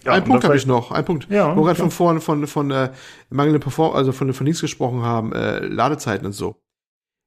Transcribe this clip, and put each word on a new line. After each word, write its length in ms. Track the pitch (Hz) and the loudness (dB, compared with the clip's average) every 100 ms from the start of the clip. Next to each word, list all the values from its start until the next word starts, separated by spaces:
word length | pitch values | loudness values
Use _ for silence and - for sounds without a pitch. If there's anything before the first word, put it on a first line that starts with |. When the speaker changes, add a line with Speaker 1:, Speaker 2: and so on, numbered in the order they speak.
Speaker 1:
ja, 80 | 131 | 0
Speaker 2:
Ein 100 | - | 0
Speaker 1:
und 60 | 120 | 4
Speaker 2:
Punkt 160 | 123 | 4
Speaker 1:
dann 40 | 156 | 4
Speaker 2:
habe 60 | 143 | 2
ich 60 | |
Speaker 1:
vielleicht 20 | 131 | 2
Speaker 2:
noch, 240 | 120 - | 0 0
ein 120 | - | -4
Punkt. 240 | 170 160 - | -2 -4 0
Speaker 1:
Ja, 240 | 208 160 160 | 2 2 2
Speaker 2:
Wo 40 | |
wir 60 | 160 | 2
gerade 100 | 170 | 2
Speaker 1:
klar. 140 | 175 | 0
Speaker 2:
von 0 | |
vorn, 300 | - 175 160 | 2 2 2
von, 260 | 165 151 147 | 0 -2 -2
von, 240 | 151 143 | -2 -2
äh, 200 | 135 131 135 - - _ | 0 -2 -4 -20 -20 _
mangelnden 340 | 131 147 151 | 0 2 2
Perform-, 320 | 139 - 160 | 0 0 2
also 180 | - 135 | 2 0
von, 200 | 131 135 | 0 -4
von 140 | 131 135 | -2 -2
Dings 140 | 170 | -2
gesprochen 420 | 147 - 131 123 | -4 -4 -4 -2
haben, 300 | 117 117 110 | -2 -2 -2
äh, 280 | 117 107 98 | -2 -2 -4
Ladezeiten 640 | 95 104 127 147 120 98 98 | -4 -2 0 -2 -4 -4 -6
und 60 | |
so. 280 | 101 90 - _ _ _ _ _ _ | -6 -8 -10 _ _ _ _ _ _